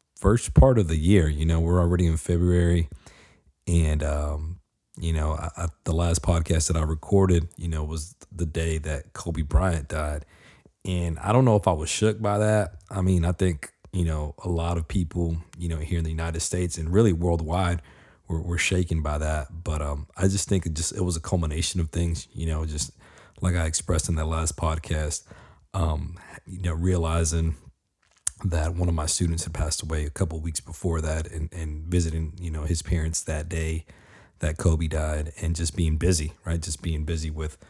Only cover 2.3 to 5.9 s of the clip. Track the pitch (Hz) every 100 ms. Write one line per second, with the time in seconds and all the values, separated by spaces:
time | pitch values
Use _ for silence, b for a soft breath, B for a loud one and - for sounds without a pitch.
2.3 | 87 87 87 87 85 80 B B B B
3.3 | B B _ - 85 78 76 73 73 73
4.3 | 76 78 87 _ _ _ - 82 80 78
5.3 | 76 78 - 82 - -